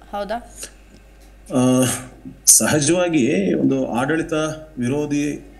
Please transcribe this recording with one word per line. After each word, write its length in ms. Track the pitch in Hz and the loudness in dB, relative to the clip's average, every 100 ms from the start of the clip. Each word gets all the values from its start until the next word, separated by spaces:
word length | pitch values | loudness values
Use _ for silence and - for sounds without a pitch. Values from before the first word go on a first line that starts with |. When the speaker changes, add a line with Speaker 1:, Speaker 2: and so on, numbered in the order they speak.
| - | -12
Speaker 1:
ಹೌದಾ? 240 | 202 196 233 - - - - - - - - - - - 131 | -10 -8 -8 -10 -18 -18 -18 -20 -20 -20 -20 -20 -20 -6 0
Speaker 2:
ಆ, 300 | 127 127 127 - - - - - - | 2 2 0 -2 -10 -18 -20 -2 4
ಸಹಜವಾಗಿ 1080 | - 110 151 143 180 180 156 120 180 185 | 4 4 2 2 2 2 2 2 2 2
ಒಂದು 400 | 160 135 135 131 | 2 2 0 -2
ಆಡಳಿತ 400 | 117 135 160 - 156 156 151 - - | -2 -2 -2 -2 -2 -4 -6 -12 -6
ವಿರೋಧಿ 760 | 123 143 147 147 147 143 - - | -4 -2 -2 -2 -4 -6 -12 -16